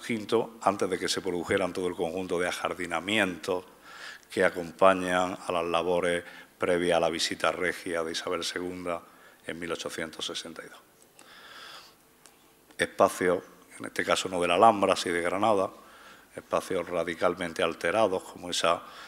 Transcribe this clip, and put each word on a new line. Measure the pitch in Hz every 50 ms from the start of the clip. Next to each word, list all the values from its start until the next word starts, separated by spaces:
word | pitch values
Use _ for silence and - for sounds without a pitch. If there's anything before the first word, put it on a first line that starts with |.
| -
quinto, | - 120 107 101 - 120 113 - - - -
antes | - 101 95 101 110 92
de | 92 85
que | 92
se | 82 - 92
produjeran | 87 95 87 87 80 - 104 98 92 90
todo | 87 98 92
el | 90 87
conjunto | 90 87 82 85 95 95 90 90
de | 85 90 87
ajardinamientos | 85 - - 82 85 82 87 85 85 82 82 98 107 110 101 92 87 82 - 98 92 90 - - - - - - - - - - - - - -
que | - 107 92
acompañan | 87 - 92 85 82 78 - 95 95 95 92 90 90 90 90 92 92 98 - -
a | - 90
las | 87 82
labores | 85 85 85 85 90 90 87 87 87 87 87 - - - - - - -
previas | - - 90 90 87 87 87 82
a | 82
la | 82 80
visita | 82 82 - - 95 - - 82 78
regia | 82 90 87 82 - - 95 82 85 82
de | 82
Isabel | 85 - - 92 90 85 85
segunda | - - 90 90 90 92 90 90 87 85 85 - - - - - - - - -
en | - 80
mil | 82 87 82
ochocientos | 82 - - 76 - - 85 78 - - -
sesenta | - 82 - - 85 80 - -
y |
dos. | - - - - _ _ _ - - _ - - - - - - - - - - - - - - - - _ _ _ _ _ - - - - - - _ _ _ - -
Espacios, | - 85 85 - - 98 92 - - 92 90 87 92 - - - - - - - -
en | -
este | - - - 90
caso | 92 85 - -
no | 92 95 87
de | 87 87
la | 85
Alhambra, | 92 110 117 107 98 98 95 90
sí | - - 90
de | 85 85
Granada, | 85 87 87 98 104 113 107 98 95 - - - - - - - - - - - - - -
espacios | - - - 90 85 - - 92 90 87 90
radicalmente | 90 85 82 87 85 - 98 90 87 90 90 82 80 92 90
alterados, | 85 78 - - 85 90 110 113 98 92 92 -
como | - - 87 90 87
esa | 85 - - 85 87 90 - - - - -